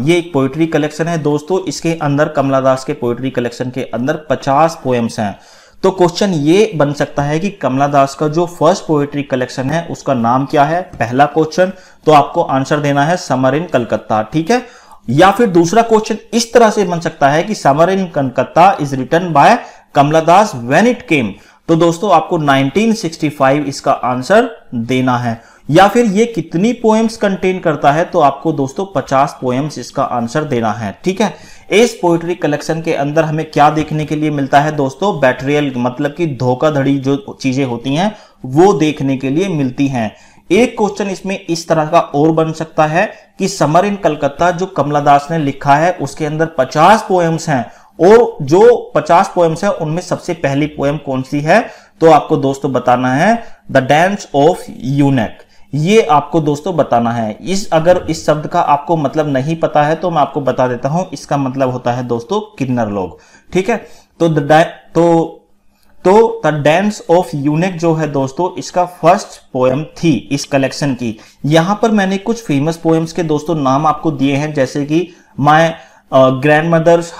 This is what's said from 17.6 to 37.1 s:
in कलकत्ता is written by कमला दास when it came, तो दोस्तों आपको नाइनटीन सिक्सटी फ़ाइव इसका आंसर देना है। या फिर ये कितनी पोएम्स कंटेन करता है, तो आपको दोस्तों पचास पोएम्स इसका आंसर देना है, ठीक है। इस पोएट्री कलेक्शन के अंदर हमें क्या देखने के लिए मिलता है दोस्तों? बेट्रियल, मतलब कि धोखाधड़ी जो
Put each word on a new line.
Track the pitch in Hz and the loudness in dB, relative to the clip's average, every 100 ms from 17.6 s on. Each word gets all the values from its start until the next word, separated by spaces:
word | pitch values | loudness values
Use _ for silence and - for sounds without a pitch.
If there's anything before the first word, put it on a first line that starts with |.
| - 139 170 190 | 0 2 2 0
in | 185 | -2
कलकत्ता | 151 131 127 127 - 185 190 | -4 -2 -2 0 4 4 2
is | 143 | -4
written | 135 123 165 180 | -6 -2 -2 2
by | 147 165 240 - - _ | 4 4 4 -2 -20 _
कमला | - 143 160 | 0 2 2
दास | 156 180 214 131 | 4 4 4 -2
when | 117 147 233 | -2 2 2
it | 233 - | 0 -2
came, | 151 107 - _ _ - | -2 -2 -6 _ _ 0
तो | 165 | 2
दोस्तों | 170 165 208 | 2 2 2
आपको | 185 - 175 | 2 2 -2
नाइनटीन | 147 135 139 196 226 | 2 2 2 0 0
सिक्सटी | 220 165 - 151 | 0 -4 -4 -6
फ़ाइव | 143 135 147 | 0 2 2
इसका | 139 139 147 | -2 -4 -2
आंसर | 131 120 127 127 208 269 - - | -2 -2 -4 2 2 2 -4 -10
देना | 123 117 127 127 123 | -8 -2 0 0 0
है। | 120 113 - _ - | -2 -6 -10 _ 0
या | 151 196 | 4 4
फिर | 240 240 | 4 2
ये | 185 233 | 2 0
कितनी | - - 165 214 | -2 -6 -2 -2
पोएम्स | 247 220 220 226 - | 0 0 2 0 -2
कंटेन | 208 190 185 185 | -4 -2 -2 -2
करता | 170 143 151 | -2 0 2
है, | 151 | 2
तो | 180 180 | 0 2
आपको | 143 - 165 | 2 2 -4
दोस्तों | 143 135 - 196 | -2 -4 -6 -6
पचास | 143 127 135 143 - | -6 -2 0 0 -2
पोएम्स | 127 123 151 131 | -4 -2 -4 -8
इसका | 120 - | -10 -6
आंसर | 131 123 117 156 | -4 -4 -4 -4
देना | 151 120 113 | -2 -2 -2
है, | 107 104 95 | -4 -8 -6
ठीक | 185 190 | -4 -2
है। | 208 - - - - | -4 -6 -20 -20 -2
इस | 185 233 - | 2 2 2
पोएट्री | 175 165 165 | 0 0 -2
कलेक्शन | 175 151 143 - 160 | -4 -2 -2 -4 -6
के | 165 | -4
अंदर | - 143 151 | -2 -2 0
हमें | 156 156 156 | 0 -2 -2
क्या | 151 147 | 2 2
देखने | 156 151 156 | 2 -2 -4
के | 147 151 | -4 -2
लिए | 151 | -2
मिलता | 147 135 143 | -2 0 2
है | 151 151 | 2 -2
दोस्तों? | 135 - 202 165 | -4 -2 -4 0
बेट्रियल, | 135 123 131 147 143 127 | 0 0 -2 -2 -2 -2
मतलब | 123 123 147 | -4 -2 -6
कि | 147 170 | -4 -4
धोखाधड़ी | 127 127 127 156 143 135 139 | -2 -2 0 0 0 0 0
जो | 131 | 0